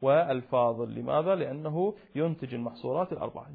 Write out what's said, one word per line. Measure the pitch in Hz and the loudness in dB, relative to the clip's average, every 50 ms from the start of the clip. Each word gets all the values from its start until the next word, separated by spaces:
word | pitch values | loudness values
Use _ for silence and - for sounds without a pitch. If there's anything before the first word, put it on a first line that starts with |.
| 127 | 2
والفاضل. | 131 139 160 175 156 135 127 120 - - 123 120 117 117 113 120 110 113 | 4 4 6 4 4 2 0 0 0 2 4 4 4 2 0 -2 -4 -4
لماذا؟ | 113 120 127 139 151 160 185 196 | -6 -4 0 0 2 2 2 2
لأنه | 180 143 127 135 147 156 156 151 170 185 208 208 - - _ - | 2 0 -2 -4 -6 -6 -4 -2 0 0 0 -2 -4 -12 _ -2
ينتج | 135 156 170 160 165 139 127 120 | 0 0 0 0 -2 -4 -6 -6
المحصورات | 117 117 117 117 - - 123 127 160 185 180 165 | -4 -4 -6 -6 -6 -6 -4 -2 -2 -2 -2 -4
الأربعة. | - - 117 - - - 147 | -6 -6 -6 -6 -10 -14 -14